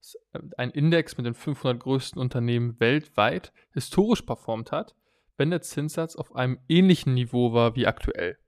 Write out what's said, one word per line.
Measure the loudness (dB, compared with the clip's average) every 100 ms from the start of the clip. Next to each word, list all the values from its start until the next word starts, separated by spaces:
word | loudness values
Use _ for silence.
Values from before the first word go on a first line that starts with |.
s-, | -20 -20 _ -16 -14 -8
ein | -6
Index | 0 2 2 0 -6
mit | -6
den |
fünfhundert | -6 -8 -4 -4 -4
größten | -2 -2 -4 -6
Unternehmen | -4 -2 -2 0 -2 0
weltweit, | 2 2 -2 0 0 0 -10 _ _
historisch | -10 -2 0 2 2
performt | 0 -8 -6 -8 -4
hat, | -8 -8 _ _ _ _ -4
wenn | -2
der | -2
Zinssatz | -4 -6 -6 -4 -6
auf | -8 -12 -4
einem | -4 -4 _
ähnlichen | 6 6 6 2
Niveau | -2 0 2 2
war | 4 2
wie | 2 -2
aktuell. | 0 -6 -4 -6 -8